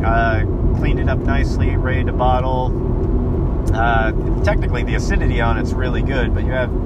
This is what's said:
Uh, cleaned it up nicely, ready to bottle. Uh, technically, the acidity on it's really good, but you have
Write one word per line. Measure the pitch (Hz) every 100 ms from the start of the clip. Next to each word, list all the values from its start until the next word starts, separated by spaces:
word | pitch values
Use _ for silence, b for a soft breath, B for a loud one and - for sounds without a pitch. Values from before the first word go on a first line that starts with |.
Uh, | - 113 113 110 - - - -
cleaned | 151 -
it | -
up | -
nicely, | - - - - 131 127
ready | 127 131
to | 123
bottle. | 117 123 127 131 127 120 110 123 - - - - - - - -
Uh, | 113 117 113 113 107 - -
technically, | 202 202 - 262
the | 262 -
acidity | - 202 - 120
on | 117 113
it's | -
really | - 127 117
good, | - 135 120
but | -
you | -
have | 131 120 -